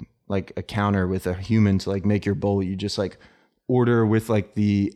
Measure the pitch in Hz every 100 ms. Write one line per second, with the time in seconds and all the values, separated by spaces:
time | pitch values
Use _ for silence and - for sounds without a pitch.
0 | - _ - 98 92 - - 107 101 101
1 | 90 92 90 90 95 113 104 95 98 98
2 | 101 104 101 98 101 101 92 95 101 -
3 | 95 - - _ _ _ - 123 120 120
4 | 110 110 107 107 95 - 104 101 98